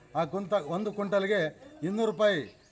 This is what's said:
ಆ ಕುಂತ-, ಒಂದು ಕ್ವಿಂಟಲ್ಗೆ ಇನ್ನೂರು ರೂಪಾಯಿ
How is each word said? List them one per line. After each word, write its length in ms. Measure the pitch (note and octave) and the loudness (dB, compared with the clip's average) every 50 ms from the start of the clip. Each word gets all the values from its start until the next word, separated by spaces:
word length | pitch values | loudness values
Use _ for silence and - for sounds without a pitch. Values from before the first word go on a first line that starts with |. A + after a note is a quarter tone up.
| - - - D3+ | -20 -8 -4 -4
ಆ 60 | E3 | -2
ಕುಂತ-, 400 | D3+ - F#3+ G3+ E3+ G#3 G3 D#3 C#3+ E3+ | -2 -2 -6 -4 0 0 0 0 -2 -4
ಒಂದು 140 | F#3 G#3+ G#3 G3 G3+ | -4 -4 -4 -4 -4
ಕ್ವಿಂಟಲ್ಗೆ 440 | G3+ G3 G3 G3+ F#3+ F#3+ G#3+ G3+ D#3+ D3+ - - - - - - D3 | -4 0 0 0 2 2 2 2 0 0 -4 -8 -20 -20 -14 -6 -6
ಇನ್ನೂರು 280 | F3 G3+ A3 A3+ G#3+ | -4 0 0 0 0
ರೂಪಾಯಿ 280 | G3 D#3+ G#3+ G#3 G3 D#3+ B2 F#2+ - - - _ | 2 4 4 4 4 2 -2 -6 -12 -20 -20 _